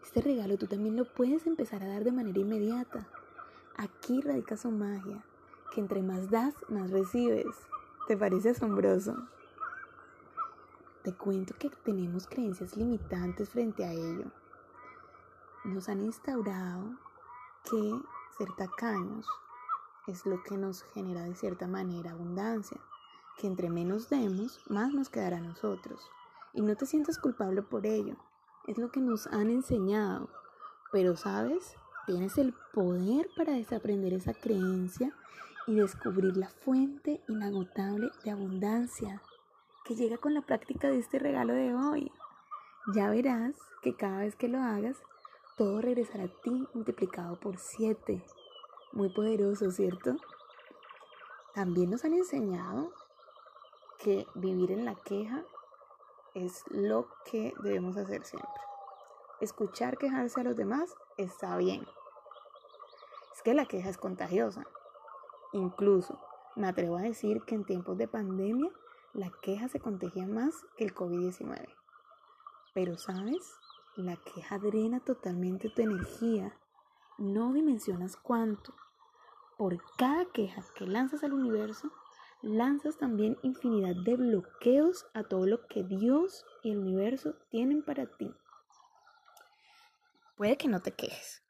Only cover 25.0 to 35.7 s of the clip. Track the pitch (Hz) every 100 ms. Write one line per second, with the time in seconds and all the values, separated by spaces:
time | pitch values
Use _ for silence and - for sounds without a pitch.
25 | 262 233 185 175 170 170 214 185 - -
26 | - - - - - - 214 214 277 311
27 | 294 - 277 - 190 190 202 233 208 220
28 | 202 - - _ _ - - 220 240 269
29 | 254 220 - 214 214 247 262 240 190 208
30 | 208 185 - - - - - - - 202
31 | 180 165 202 196 233 349 - - - -
32 | - 180 190 240 262 - - - 180 180
33 | 185 262 330 - 320 269 220 226 214 202
34 | 190 185 180 226 226 202 185 185 185 -
35 | 254 - - - - - -